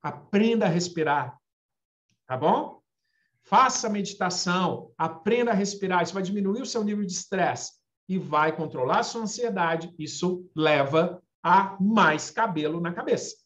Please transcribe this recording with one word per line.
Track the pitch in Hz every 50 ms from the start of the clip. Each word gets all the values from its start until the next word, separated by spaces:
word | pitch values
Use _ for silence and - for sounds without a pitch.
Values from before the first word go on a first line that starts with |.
Aprenda | - 151 135 - - _ - 202 220 226 233 220 214
a | 180
respirar, | 160 175 170 - - 160 156 147 143 143 131 123 - _ _ _ _ _ _ _ _ _ _ _ _ _ _ _ _ _ _
tá | _ 131
bom? | 127 139 170 208 285 302 - - - _ _ _ _ _ _ _ _ _ _ _ _ _
Faça | _ 196 214 262 254 - - - 214
meditação, | 208 202 190 - - - 196 180 175 - - 180 175 185 185 165 - - - - _ _
aprenda | 160 160 - - - 202 226 247 240 233
a | 214
respirar, | 190 202 190 - - 190 185 180 175 170
isso | 170 -
vai | 196 185
diminuir | 175 202 208 196 190 202 254
o | 269
seu | - - 233 214
nível | 208 208 208 208
de | 180 180
estresse | - - _ - 190 175 151 127 127 - - _ _ _ _ _ _ _ -
e | 185 190
vai | 151 139 147 151 151 160 156
controlar | 165 160 147 123 - 127 135 170 214
a | 233
sua | - - 240
ansiedade, | 226 202 - - 240 233 196 190 175 165 165 165 - 175 - -
isso | 151 147 - - 180 180 180 180 180 - _
leva | 156 156 156 151 143 139 135 151 160 175 180 180 - _ _ _ _ -
a | 165 175 190 196 190 - -
mais | 190 202 226 214 185 156 151 156 - -
cabelo | - - 220 220 180 156 151 151 160 170
na | 170 175
cabeça. | 175 226 277 311 233 - - - - _ _